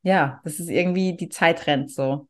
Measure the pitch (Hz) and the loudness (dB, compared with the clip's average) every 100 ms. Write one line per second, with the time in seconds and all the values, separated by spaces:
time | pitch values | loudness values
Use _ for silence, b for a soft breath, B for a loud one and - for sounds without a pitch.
0 | 185 190 139 123 160 151 170 127 180 180 | 0 2 2 -2 -12 -10 -4 0 2 2
1 | 185 175 165 - 165 165 - 143 139 - | 0 -2 -8 2 2 2 2 0 -2 -4
2 | 135 143 - | -2 -4 -8